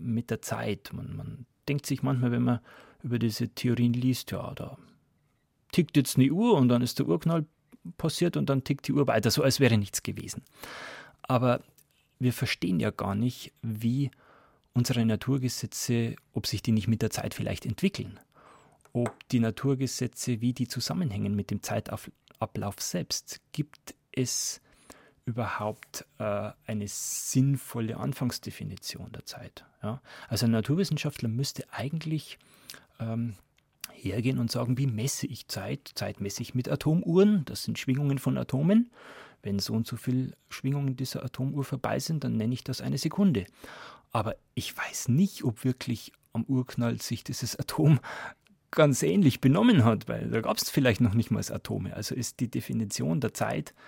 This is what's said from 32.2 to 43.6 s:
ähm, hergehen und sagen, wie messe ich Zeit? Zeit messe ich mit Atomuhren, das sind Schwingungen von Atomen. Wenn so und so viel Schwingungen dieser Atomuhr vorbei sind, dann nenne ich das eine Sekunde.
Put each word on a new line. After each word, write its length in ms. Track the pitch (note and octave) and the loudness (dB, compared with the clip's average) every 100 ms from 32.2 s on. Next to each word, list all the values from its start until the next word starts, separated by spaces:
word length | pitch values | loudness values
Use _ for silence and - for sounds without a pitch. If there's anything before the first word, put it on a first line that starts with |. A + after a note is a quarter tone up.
| - - _ - - - _ - | -6 -18 _ -20 -18 -18 _ -8
ähm, 360 | A2+ A#2 A#2 F#2+ _ _ _ _ - | -4 -2 -4 -6 _ _ _ _ -20
hergehen 460 | - F#2+ G#2 A#2+ C3 | -8 -4 0 0 0
und 120 | A#2 | 0
sagen, 280 | B2 A#2+ B2+ | -2 0 0
wie 80 | C#3 | 0
messe 400 | A2 C3+ - - | 0 -2 -2 -6
ich 220 | A#2+ - | -8 -8
Zeit? 440 | - G2 - - | -8 -6 -8 -10
Zeit 260 | - G2 - | -8 -6 -4
messe 220 | G2+ - | -6 -6
ich 120 | A#2 | -4
mit 140 | B2+ - | -2 -2
Atomuhren, 760 | C#3+ D3+ E3 - F3 G#3 G#3 | 0 2 2 4 6 6 4
das 200 | C3+ - | 0 -6
sind 140 | - - | -6 -4
Schwingungen 400 | - C3 C#3+ C#3 | 0 0 2 0
von 200 | - C3 | 0 -2
Atomen. 520 | B2 C3 D#3+ A3 A#3+ - - - - _ | -2 0 6 6 4 -4 -20 -20 -20 _
Wenn 160 | G2+ G2 | -4 -2
so 160 | - | 0
und 120 | A2 A#2 | -2 -2
so 100 | A#2 | -4
viel 380 | - B2+ B2+ - - | -2 0 -2 -8 -18
Schwingungen 480 | - C3+ C#3+ C#3 C3 | -6 -2 0 -2 -2
dieser 280 | C3 - | -6 -6
Atomuhr 400 | - - C3+ D3 | -8 -4 -4 -2
vorbei 360 | C3+ C3 G#2+ B2 | -4 -4 -2 -2
sind, 240 | - D#3+ | -2 -2
dann 120 | B2+ A2+ | -2 0
nenne 180 | A2 | 0
ich 100 | B2+ | -2
das 160 | - B2+ | -6 -6
eine 180 | B2+ C#3 | -4 -2
Sekunde. 480 | D#3+ F#3 G3 A2+ F#2 - | -2 4 4 4 -2 -14